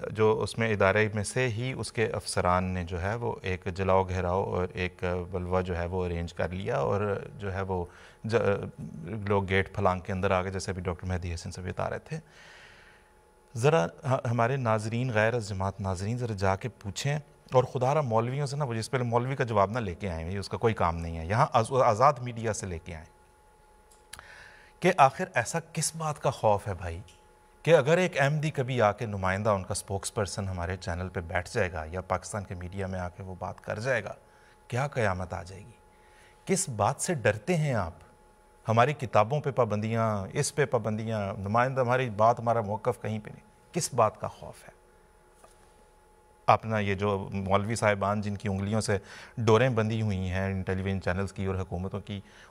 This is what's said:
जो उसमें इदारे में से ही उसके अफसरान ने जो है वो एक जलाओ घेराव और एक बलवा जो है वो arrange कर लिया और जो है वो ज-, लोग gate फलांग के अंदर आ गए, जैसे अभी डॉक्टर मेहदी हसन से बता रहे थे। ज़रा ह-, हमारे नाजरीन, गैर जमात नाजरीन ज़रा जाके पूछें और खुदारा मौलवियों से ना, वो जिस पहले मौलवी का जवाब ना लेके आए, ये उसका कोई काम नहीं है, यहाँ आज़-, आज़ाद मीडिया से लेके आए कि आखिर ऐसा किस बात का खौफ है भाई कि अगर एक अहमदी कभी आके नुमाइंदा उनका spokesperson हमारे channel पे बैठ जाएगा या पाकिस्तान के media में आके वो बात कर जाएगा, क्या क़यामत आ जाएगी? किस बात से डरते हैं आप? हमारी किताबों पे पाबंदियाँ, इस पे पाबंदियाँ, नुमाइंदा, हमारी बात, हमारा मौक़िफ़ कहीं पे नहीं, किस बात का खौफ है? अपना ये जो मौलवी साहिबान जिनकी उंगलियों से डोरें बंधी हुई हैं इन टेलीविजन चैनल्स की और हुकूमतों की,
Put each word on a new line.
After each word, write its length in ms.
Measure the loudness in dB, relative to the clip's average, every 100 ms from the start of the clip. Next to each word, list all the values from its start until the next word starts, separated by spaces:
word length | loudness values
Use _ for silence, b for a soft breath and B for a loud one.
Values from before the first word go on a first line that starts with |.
| -6
जो 220 | 2 4
उसमें 380 | 4 0 -2 0
इदारे 400 | 4 4 6 2
में 100 | 0
से 220 | -2 -2 -2
ही 260 | -2 -6
उसके 340 | -6 -6 -2 -2
अफसरान 580 | -2 -4 0 2 2
ने 200 | 2 -2
जो 140 | -4 -4
है 180 | -4 -4
वो 240 | -4 -4
एक 240 | -6 -4 -4
जलाओ 360 | -2 4 4
घेराव 400 | 4 0 2 2
और 280 | 2 0 -2 -2
एक 280 | -4 -2
बलवा 560 | -2 -2 -4 -6 0 0
जो 140 | 0
है 120 | -2 -2
वो 180 | -2
arrange 280 | -2 -2 -4
कर 180 | -4 -4
लिया 260 | -4 -2 -2
और 540 | 0 0 0 -4 -6 -10
जो 140 | -6
है 120 | -4
वो 280 | -2 -4 -4 B B B -2
ज-, 440 | 0 2 0 -4 -12 -14 -12 -10 -6 0
लोग 180 | 2 4
gate 280 | 2 0 0
फलांग 260 | 0 0
के 100 | -2
अंदर 200 | -2 2
आ 100 | 2
गए, 80 | 0
जैसे 220 | -4 -6
अभी 80 | -4
डॉक्टर 280 | -4 -4 -4
मेहदी 240 | -4 -4
हसन 180 | -6 -8
से 120 | -8
बता 240 | -8 -6 -6
रहे 120 | -6
थे। 220 | -8 -12 -12 B B B B B B B B B _ _ _ 0
ज़रा 320 | 4 4 2 -2 -2
ह-, 240 | 0 0
हमारे 260 | 2 2 2
नाजरीन, 540 | 2 0 0 -2 0
गैर 240 | 2 2
जमात 460 | 2 -2 -2 -2 -2
नाजरीन 380 | -4 -2 -4 -4
ज़रा 160 | -4
जाके 340 | 0 0 0 -4
पूछें 500 | -8 -10 -4 -2 -4 -6 -20 0
और 100 | 2
खुदारा 380 | 2 0 2 2
मौलवियों 440 | 2 2 0 -2 -4
से 100 | -4
ना, 80 |
वो 100 | -4
जिस 140 | -4 -2
पहले 160 | -2
मौलवी 300 | 0 0 0
का 100 | 0
जवाब 280 | 2 4 4
ना 80 | 2
लेके 260 | -4 -4 -4
आए, 260 | -4 -4
ये 60 | -6
उसका 200 | -6 0
कोई 140 | 2
काम 220 | 4 2
नहीं 220 | 0 -4 -6
है, 120 | 0
यहाँ 220 | 2 4
आज़-, 280 | 4 4 4
आज़ाद 360 | 4 6 6 4
मीडिया 300 | -4 -4 -4
से 140 | -4 -6
लेके 260 | -8 -10
आए 140 | -14 -16 -20 _ _ _ _ _ -20 _ -20 _ -20 B B B B B 0
कि 80 | 4
आखिर 400 | 6 6 4 -4 -2
ऐसा 240 | -2 -4
किस 360 | -6 -4 -4 -4
बात 220 | -6 -2
का 120 | -2
खौफ 380 | 2 4 2 0
है 60 |
भाई 280 | -8 -8 -10 -14 -20 -20 _ _ _
कि 80 | 4
अगर 260 | 6 6 4
एक 180 | 2 2
अहमदी 340 | 2 2 -2
कभी 300 | -2 -2 4
आके 260 | 4 4 -4
नुमाइंदा 460 | -2 0 2 2
उनका 220 | 2 0
spokesperson 760 | -6 -4 -6 -4 -4 -4 -4 -4
हमारे 280 | -4 -4 -4
channel 320 | -6 -6 -4
पे 120 | -6
बैठ 280 | -4 -4 -2
जाएगा 360 | 0 0 -2
या 160 | -6 -6
पाकिस्तान 440 | -2 -4 -4 -8
के 100 | -8
media 320 | -10 -8 -6 -6
में 120 | -4
आके 240 | -6 -8
वो 120 | -12
बात 260 | -10 -10 -8
कर 180 | -8 -4
जाएगा, 380 | -2 -2 -4 -12 b b b b -6
क्या 160 | -4 -2
क़यामत 460 | 0 0 0 -4
आ 100 | -8
जाएगी? 320 | -10 -16 -20 -20 -20 b b b b b -2
किस 240 | -2 0
बात 300 | 2 2 2
से 140 | -2
डरते 400 | 2 2 2 0
हैं 200 | 0 2
आप? 260 | 0 -2 -8 -20 -20 -20 _ _ -6 2
हमारी 280 | 4 4
किताबों 460 | 2 2 4 4 0
पे 100 | 0
पाबंदियाँ, 800 | 0 2 0 0 0 0 -2 -4
इस 160 | -4 -2
पे 140 | 0
पाबंदियाँ, 720 | 0 0 0 -2 -2 -2 -4 -4
नुमाइंदा, 440 | 0 2 2 2
हमारी 280 | 2 2 0
बात, 300 | 4 4 4
हमारा 220 | 2 0
मौक़िफ़ 340 | 0 -2 -2 -4
कहीं 180 | -6 -6
पे 100 | -8
नहीं, 120 | -16 -20 -20 _
किस 200 | -6 -2
बात 220 | 2 2 0
का 120 | -8
खौफ 340 | -10 -16 -16 -20
है? 60 | -20 _ _ _ _ _ _ -20 -20 -20 -20 -20 _ _ _ _ _ 2
अपना 300 | 2 2 -2
ये 160 | 0
जो 360 | 0 0 0 -2
मौलवी 440 | -4 0 0 0 0
साहिबान 460 | 2 2 0 0
जिनकी 260 | -2 -4 -4
उंगलियों 320 | -2 -2 0
से 200 | 0 -2 B B B 0
डोरें 340 | 6 6 6
बंधी 260 | 2 0 0
हुई 260 | 0 0 -2
हैं 240 | -2 -2
इन 120 | -2
टेलीविजन 360 | -2 -2 -2 -2
चैनल्स 340 | 0 -2 -2
की 140 | -4 -2
और 100 | -2
हुकूमतों 440 | -4 -6 -6 -8
की, 220 | -8 -10 B B B